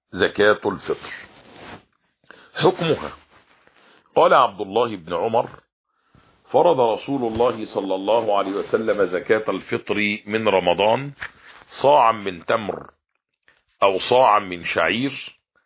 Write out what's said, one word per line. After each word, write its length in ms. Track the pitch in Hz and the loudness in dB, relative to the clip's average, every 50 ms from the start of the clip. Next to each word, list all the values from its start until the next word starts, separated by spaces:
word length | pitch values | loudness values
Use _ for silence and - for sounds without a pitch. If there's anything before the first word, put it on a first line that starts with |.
| _ _ | _ _
زكاة 480 | - 92 95 87 - - 101 107 107 - - | -4 -2 -2 -2 2 2 4 4 4 2 0
الفطر. 440 | 107 95 78 - - 76 - - - - - - - - - _ - - - - - - - _ _ _ _ _ _ _ _ _ _ - - - - _ | -6 -6 -6 -6 -8 -8 -8 -8 -16 -16 -16 -18 -20 -20 -20 _ -20 -20 -20 -20 -20 -20 -20 _ _ _ _ _ _ _ _ _ _ -20 -20 -20 -16 _
حكمها: 560 | - 151 147 - - 170 165 143 - - 73 - - _ _ _ _ _ _ _ _ _ _ _ _ _ _ _ _ _ _ _ | 0 0 0 2 2 -2 -2 -2 -2 -4 -12 -14 -16 _ _ _ _ _ _ _ _ _ _ _ _ _ _ _ _ _ _ _
قال 180 | - 156 185 180 | 2 4 6 6
عبد 280 | 151 131 113 98 92 | 4 4 2 0 -6
الله 340 | 104 95 95 113 123 117 110 | -10 -4 0 0 0 0 -2
بن 180 | 95 80 80 87 | -8 -8 -6 -6
عمر: 360 | 85 92 113 113 117 - - - - _ _ _ _ _ _ _ _ _ _ _ _ _ _ _ _ _ | -4 -4 0 -2 -2 -2 -4 -10 -18 _ _ _ _ _ _ _ _ _ _ _ _ _ _ _ _ _
"فرض 340 | _ - 127 160 175 165 135 | _ 0 2 4 4 2 2
رسول 540 | 123 113 107 - - - 139 135 123 113 110 | 2 0 0 -2 -4 -6 -4 -4 -4 -4 0
الله 320 | 113 117 127 113 113 107 | 0 0 0 0 -4 -8
صلى 300 | 98 - 110 98 95 95 | -6 -6 -6 -4 -4 -6
الله 420 | 95 98 101 107 120 110 107 101 98 | -4 0 0 0 2 2 0 0 0
عليه 140 | 98 95 | -2 -2
وسلم 540 | 98 101 85 - - 113 113 110 104 101 98 | -4 -6 -4 -2 -2 -2 0 0 0 0 0
زكاة 380 | 90 87 87 85 - 110 110 107 - | -2 -2 -6 0 0 0 0 0 -4
الفطر 680 | 95 92 - - 117 117 - - 104 104 104 104 104 107 - | -6 -6 -6 -6 -8 -8 -4 -4 -4 -2 -2 -2 -2 -4 -6
من 220 | 104 104 110 113 107 | -6 -4 -2 0 2
رمضان 640 | 95 95 90 87 85 85 98 107 113 127 139 143 135 _ - - - _ _ - - - - _ | 2 2 2 2 2 2 2 2 2 0 -2 -8 -14 _ -16 -16 -16 _ _ -20 -20 -20 -20 _
صاعا 440 | - - - 135 143 147 123 113 | -10 0 2 4 6 6 6 4
من 340 | 113 110 101 98 92 85 - | 2 0 -4 -8 -8 -8 -4
تمر 460 | - 117 117 107 92 82 - - - _ _ _ _ _ _ _ _ _ _ _ _ _ _ _ _ _ _ - | -2 -2 -2 -2 -4 -8 -8 -12 -18 _ _ _ _ _ _ _ _ _ _ _ _ _ _ _ _ _ _ 2
أو 140 | 98 95 92 | 2 2 0
صاعا 420 | - - 123 127 131 117 104 104 | 0 2 4 4 6 6 4 4
من 240 | 101 92 90 87 85 | 2 -2 -8 -8 -6
شعير 760 | - - 98 82 82 95 113 127 139 135 135 - - - _ _ _ _ _ _ | -4 -2 0 0 0 0 -2 -4 -6 -6 -10 -14 -16 -18 _ _ _ _ _ _